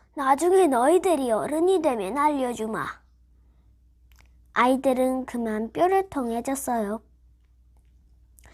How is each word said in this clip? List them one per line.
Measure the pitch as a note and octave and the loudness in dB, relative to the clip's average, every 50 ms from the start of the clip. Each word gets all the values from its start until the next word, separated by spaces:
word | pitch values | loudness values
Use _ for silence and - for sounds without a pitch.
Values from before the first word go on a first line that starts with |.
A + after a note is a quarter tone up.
| _ _ _ | _ _ _
나중에 | D#4 C4+ C4 C#4 C4+ D#4+ F4+ F#4 F#4+ F#4 D4+ | -4 0 0 0 2 2 4 4 6 4 4
너희들이 | C4 A#3 B3 D4 E4+ F#4 F4 F#4+ E4 C#4+ C4+ A#3+ A3 | 4 4 4 4 4 4 4 2 0 0 0 0 -2
어른이 | G#3 C#3+ - D4 D#4 E4+ F#4 F#4+ F4+ D4+ | -2 -2 -2 -2 0 2 2 2 2 0
되면 | D4+ B3+ A3 F#3+ F#3 A3 | 0 -2 -2 -4 -4 -2
알려주마." | C#4+ C#4+ D4+ D4+ C#4 C4 B3 A#3+ G#3 A3 A3 A3 E3 C#3 - - - _ _ _ _ _ _ _ _ _ _ _ _ _ _ _ _ _ _ _ _ _ _ _ - _ _ _ _ _ _ _ | 0 0 0 0 0 -2 -4 -4 -6 -6 -6 -6 -6 -6 -8 -10 -12 _ _ _ _ _ _ _ _ _ _ _ _ _ _ _ _ _ _ _ _ _ _ _ -20 _ _ _ _ _ _ _
아이들은 | A3 A#3 B3+ C4+ B3+ C4+ C4+ B3+ B3 B3+ C4 C4 C4 B3+ | 2 2 4 2 2 2 0 0 2 0 0 0 -2 -6
그만 | - - A#3+ A#3 A3 G#3+ G#3+ A3+ A3+ - | -8 -8 -6 -4 -4 -4 -4 -6 -6 -2
뾰루통해졌어요. | - E4 F#4 F#4+ F#4+ F#4+ F#4+ - C#4+ B3 A#3 A3+ A#3 A#3 C4+ C4+ C4+ - C4 A#3+ A#3 G#3+ G3 G#3 A#3 - _ _ _ _ _ _ _ _ _ _ _ _ _ _ _ _ _ _ _ _ _ _ _ _ _ _ - - - | 0 2 2 2 0 0 -2 -4 -6 -4 -4 -4 -4 -4 -6 -6 -6 -4 -4 -4 -4 -4 -4 -6 -8 -12 _ _ _ _ _ _ _ _ _ _ _ _ _ _ _ _ _ _ _ _ _ _ _ _ _ _ -20 -20 -20